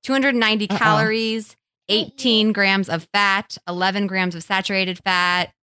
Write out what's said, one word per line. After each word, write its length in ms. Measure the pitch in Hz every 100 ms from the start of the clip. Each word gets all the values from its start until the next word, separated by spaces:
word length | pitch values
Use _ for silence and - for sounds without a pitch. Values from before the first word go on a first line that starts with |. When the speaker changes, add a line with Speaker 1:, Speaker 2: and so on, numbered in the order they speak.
Speaker 1:
Two 80 | -
hundred 220 | 269 269
ninety 340 | 240 220 214 208
Speaker 2:
Uh-oh. 80 | 196
Speaker 1:
calories, 760 | 220 214 220 226 226 220 214 - _ _ -
Speaker 3:
Can 80 |
I 40 | 214
eat 20 | -
it? 60 |
Speaker 1:
eighteen 380 | - 254 220 214
grams 360 | 202 196 196 185
of 180 | 165 -
fat, 440 | 202 202 196 - - -
eleven 380 | 180 190 196 202
grams 280 | 185 180
of 80 | 170
saturated 560 | - 190 190 196 185 180
fat 500 | 196 180 175 180 175 _